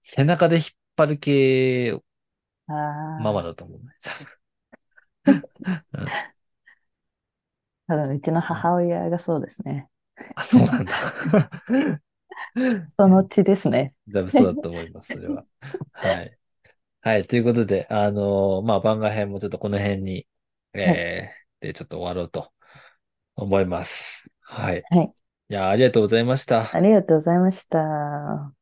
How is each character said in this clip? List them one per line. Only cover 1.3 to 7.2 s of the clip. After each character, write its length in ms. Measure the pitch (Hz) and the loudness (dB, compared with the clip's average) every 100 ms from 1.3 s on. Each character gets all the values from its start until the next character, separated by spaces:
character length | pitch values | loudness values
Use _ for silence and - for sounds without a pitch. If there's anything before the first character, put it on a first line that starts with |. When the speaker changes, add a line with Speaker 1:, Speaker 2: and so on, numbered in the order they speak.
| 139 135 131 131 127 123 - _ _ _ _ _ _ - | 4 4 4 2 0 -2 -4 _ _ _ _ _ _ -10
Speaker 2:
あ 60 | |
ー。 20 | 151 151 147 156 160 | -6 -6 -6 -10 -6
Speaker 1:
マ 140 | 107 | -4
マ 100 | 104 | -4
だ 100 | 85 82 | -6 -14
と 100 | 87 | -18
思 120 | - | -20
う 20 | |
ね。 60 | - _ - - - - _ _ _ - _ _ _ _ - | -20 _ -16 -16 -18 -20 _ _ _ -20 _ _ _ _ 2
Speaker 2:
<laughs> 360 | 277 - _ - 170 _ | 2 0 _ -8 -8 _
Speaker 1:
う 40 | - | -10
ん。 100 | - - - _ _ _ _ _ _ _ _ _ | -8 -8 -10 _ _ _ _ _ _ _ _ _